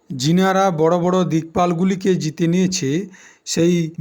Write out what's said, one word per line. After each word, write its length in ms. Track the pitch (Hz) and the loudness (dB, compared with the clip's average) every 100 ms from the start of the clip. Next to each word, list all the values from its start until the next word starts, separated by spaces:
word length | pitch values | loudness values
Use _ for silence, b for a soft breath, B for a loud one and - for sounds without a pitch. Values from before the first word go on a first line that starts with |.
| - | -14
যিনারা 600 | 135 143 175 190 190 196 | -4 0 2 2 2 2
বড় 280 | 156 160 175 | 2 2 2
বড় 240 | 175 185 | 2 0
দিকপালগুলিকে 920 | 170 160 160 190 175 170 190 190 196 175 | 0 -2 -2 -2 0 0 0 0 0 0
জিতে 320 | 151 156 165 | -2 -2 0
নিয়েছে, 580 | 180 185 185 135 160 196 B B B - | 0 0 -2 -4 -4 -6 B B B -6
সেই 460 | - 170 175 160 160 | 0 2 2 -2 -6